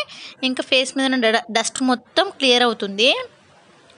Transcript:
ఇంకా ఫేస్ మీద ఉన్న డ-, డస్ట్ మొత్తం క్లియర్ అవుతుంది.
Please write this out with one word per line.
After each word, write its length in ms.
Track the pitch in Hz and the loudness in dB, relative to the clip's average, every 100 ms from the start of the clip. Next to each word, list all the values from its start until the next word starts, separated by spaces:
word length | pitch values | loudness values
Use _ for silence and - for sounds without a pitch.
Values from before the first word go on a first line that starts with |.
| 587 - - - 254 | -2 -8 -20 -6 -4
ఇంకా 140 | 254 - | -2 0
ఫేస్ 200 | 262 262 277 | 0 0 0
మీద 80 | 269 | 0
ఉన్న 100 | 262 226 | 2 2
డ-, 200 | 220 - 220 | 0 -2 -4
డస్ట్ 220 | 220 - 254 | -4 -2 0
మొత్తం 340 | 247 - - 381 - | 0 -2 -2 -2 0
క్లియర్ 240 | 262 247 | 2 4
అవుతుంది. 460 | 247 220 202 196 254 466 494 _ _ _ _ _ _ | 2 0 -6 0 0 0 -4 _ _ _ _ _ _